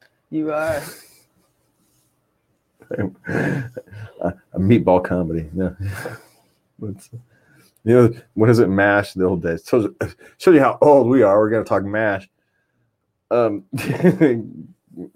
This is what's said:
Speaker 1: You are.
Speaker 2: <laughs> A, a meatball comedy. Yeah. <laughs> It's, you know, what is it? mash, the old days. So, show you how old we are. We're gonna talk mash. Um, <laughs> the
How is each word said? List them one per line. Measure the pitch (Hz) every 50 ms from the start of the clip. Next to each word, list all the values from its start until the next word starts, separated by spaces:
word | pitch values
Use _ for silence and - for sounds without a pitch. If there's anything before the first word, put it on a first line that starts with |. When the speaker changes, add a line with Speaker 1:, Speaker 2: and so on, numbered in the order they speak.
| _ _ _ _ _ -
Speaker 1:
You | 156 156 156 156 151
are. | 151 156 165 156 143 147
Speaker 2:
<laughs> | 165 - - - _ _ _ _ _ _ _ _ _ _ _ _ _ _ _ _ _ _ _ _ _ _ _ _ _ _ _ _ _ _ _ _ _ _ _ - - - - 104 92 - _ - -
A, | - - - 147 143 143 127 117 - - - - 98 104 107 - - - - 87 90 _ _ _ -
a | -
meatball | 92 98 120 110 82 92 90 90 90
comedy. | - 92 90 87 80 82 82 78 78 80
Yeah. | 90 95 90 87 -
<laughs> | 98 98 95 95 - - - - - _ _ _ _ _ _ _ _ _ _ - 120
It's, | 104 95 - - _ - 117 - _ _ _ _ _ _ _ _ _ _ _ -
you | 107 117
know, | 123 120 113 120 - - _ -
what | 101 110 120
is | 117 113
it? | 117 92
mash, | 95 98 98 101 101 101 101 - -
the | 95 92
old | 92 98 85 80
days. | 85 82 80 -
So, | - - 123 107 - - - - - - _ - - _
show | - - 185
you | 175 147
how | 135 120 113 - -
old | 151 143 139 120 117
we | 127 135 110
are. | 98 98 107
We're | 107 107
gonna | 113 110 98
talk | - 113 98 95
mash. | 101 101 107 113 107 98 95 95 _ _ _ _ _ _ _ _ _ _ _ _ _ _ _ _ _ _ _ _ -
Um, | - 120 117 110 104 98 - -
<laughs> | -
the | 123 - - 123 - - 180 175 - 165 139 120 117 107 - - - - - - _ _ _ - - 90 - _